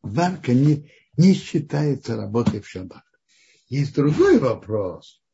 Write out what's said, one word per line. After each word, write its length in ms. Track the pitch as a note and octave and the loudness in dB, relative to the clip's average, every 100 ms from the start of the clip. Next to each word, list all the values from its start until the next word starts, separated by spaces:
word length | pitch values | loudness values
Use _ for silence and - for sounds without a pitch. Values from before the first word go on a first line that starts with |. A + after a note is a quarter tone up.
варка 520 | G2+ A2 F3+ F#3 - | -6 -2 -2 -4 0
не, 380 | B2 D3 D3 - _ _ - | 2 2 0 -4 _ _ 4
не 180 | F#3 | 4
считается 840 | F#3 - E3 D3 D3 D3 C3 - A2 | 4 0 -6 -4 -4 -2 -4 -6 -8
работой 420 | G2+ A2+ A2+ G#2+ | -4 -2 -2 -4
в 80 | - | -12
шаббат. 360 | F#2 F2+ - _ _ _ _ _ _ _ | -16 -16 -20 _ _ _ _ _ _ _
Есть 280 | C3 C#3+ - | -6 -4 0
другой 420 | C#3+ F3 G4 D#4 | 0 4 4 4
вопрос. 880 | C3 G#2+ F#2+ G#2+ F#2 F2 - _ _ | 2 -4 -4 -4 -4 -10 -20 _ _